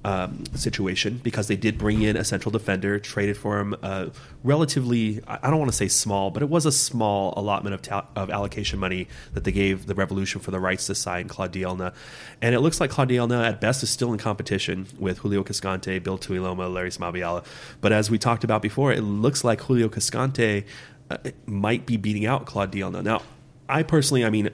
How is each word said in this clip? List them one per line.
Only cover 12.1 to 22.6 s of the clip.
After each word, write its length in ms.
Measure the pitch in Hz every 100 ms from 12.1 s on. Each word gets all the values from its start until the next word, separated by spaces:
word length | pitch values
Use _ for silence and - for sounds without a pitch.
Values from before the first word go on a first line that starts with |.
| - - -
And 120 | 117 120
it 40 |
looks 220 | 147 165
like 80 | 139
Claude 200 | - 127
Dielna 380 | 123 120 120 117
at 140 | 101
best 220 | 107 135
is 60 | 110
still 220 | - 120
in 80 | 110
competition 680 | - 101 - 95 - 92 95 -
with 200 | 95 90
Julio 240 | 104 101
Cascante, 600 | 95 101 98 92 92 95
Bill 140 | 87 95
Tuiloma, 520 | - 95 92 90 90
Larrys 300 | 90 90 -
Mabiala. 460 | 87 87 87 87 - - - -
But 140 | 101
as 180 | 107 104
we 60 | 110
talked 260 | 123 117
about 180 | 117 107
before, 300 | 104 113 139
it 100 | 113
looks 440 | 107 101 117 139 123
like 160 | 107
Julio 260 | - 127 110
Cascante, 800 | 110 - 113 135 135 113 104 101 - - - -
uh, 80 | - - - -
might 400 | 101 104 117 -
be 100 | 113
beating 300 | 98 104 107
out 200 | 135 -
Claude 260 | -